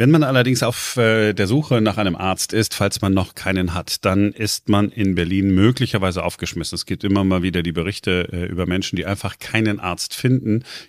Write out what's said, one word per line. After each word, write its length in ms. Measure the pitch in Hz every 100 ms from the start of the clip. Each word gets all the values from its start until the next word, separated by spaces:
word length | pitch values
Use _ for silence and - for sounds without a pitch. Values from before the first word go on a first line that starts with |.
Wenn 120 | 123
man 100 | 160
allerdings 400 | 139 135 123 127
auf, 340 | 117 - - -
äh, 360 | 113 110 107
der 160 | 98 95
Suche 320 | 135 151 120
nach 180 | 107 98
einem 160 | 101
Arzt 380 | - 95 95 -
ist, 200 | 113 107
falls 300 | - 101 -
man 120 | 98
noch 200 | 95 90
keinen 400 | - 98 95 90
hat, 300 | 85 - -
dann 260 | 101 98 101
ist 380 | 101 107 - -
man 220 | 101 104
in 260 | - 98 87
Berlin 360 | 82 98 98
möglicherweise 720 | 95 107 127 127 104 95 90
aufgeschmissen. 540 | 85 - 87 87 80 87
Es 100 | -
gibt 160 | 92
immer 220 | 101 98
mal 180 | 95 92
wieder 220 | 92 90
die 80 | 85
Berichte, 560 | 82 85 - - 90 -
äh, 160 | 90 87
über 180 | 87
Menschen, 300 | 87 90 -
die 120 | 90 85
einfach 340 | 101 98 -
keinen 400 | - 110 110 101
Arzt 340 | 92 87 -
finden. 480 | - 127 127 113 110 - -